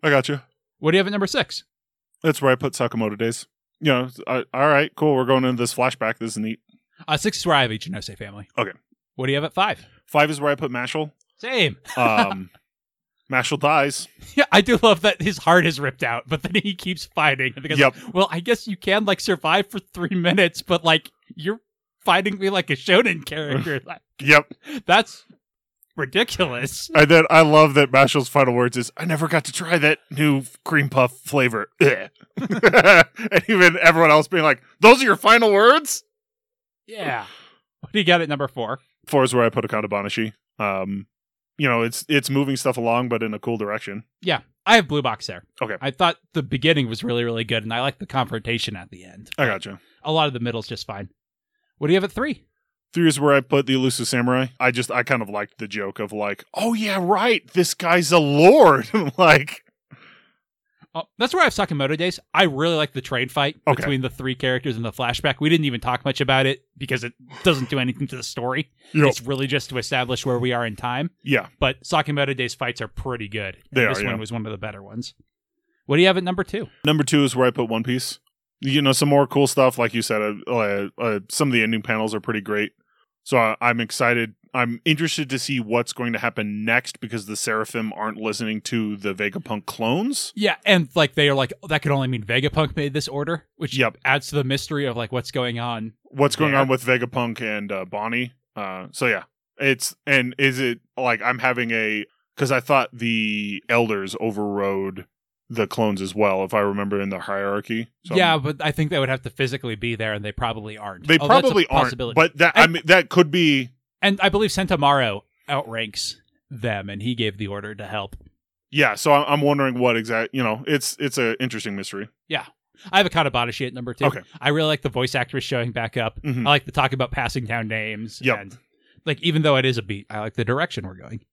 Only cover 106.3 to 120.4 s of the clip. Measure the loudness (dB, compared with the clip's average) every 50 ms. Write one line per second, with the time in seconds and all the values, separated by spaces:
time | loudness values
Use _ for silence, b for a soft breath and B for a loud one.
106.3 | 2 0 -2 0 0 0 0 0 -2 -4 -4 -4 -4 -4 -4 -6 -8 -8 -8 -6
107.3 | -6 -4 -4 -4 -4 -4 -6 -6 -8 -8 -8 _ _ _ _ -2 0 2 4 4
108.3 | 2 0 -2 -4 -6 -4 -4 -4 -2 -2 -2 -2 0 -2 -2 -2 -2 -4 -6 -12
109.3 | -6 -4 -4 -4 -4 -6 -8 -8 -8 -6 -6 -6 -6 -4 -4 -6 -6 -6 -8 -8
110.3 | -8 -6 -6 -6 -6 -6 -10 -14 -14 -12 -12 -12 -14 -12 0 0 2 2 4 4
111.3 | 4 4 4 2 0 0 0 0 0 0 0 0 -2 -6 -8 -4 2 2 2 2
112.3 | _ 2 2 2 6 6 4 4 4 -4 4 6 6 6 6 2 4 2 2 4
113.3 | 4 2 2 2 2 0 -2 -6 _ _ _ _ _ _ -2 0 0 2 0 2
114.3 | 2 2 0 0 0 -2 -2 -2 0 2 2 2 2 2 2 -2 -4 -6 _ _
115.3 | _ _ _ -6 -6 -6 -6 -6 -6 -8 -8 -6 -6 -8 -8 -8 -10 _ _ _
116.3 | _ _ _ _ -14 -8 -6 -4 -4 -4 -8 -10 -12 -8 -6 -6 -4 -2 -4 -4
117.3 | -4 -6 -8 -8 -8 -8 -10 -12 -14 -14 -14 -8 -8 -8 -8 -8 -14 -18 -20 -20
118.3 | _ _ _ _ _ _ _ _ 0 2 2 2 0 0 2 4 4 4 4 2
119.3 | 0 0 2 0 2 2 0 -2 -2 0 0 2 0 0 -2 -2 -4 -4 -4 -4
120.3 | -4 -4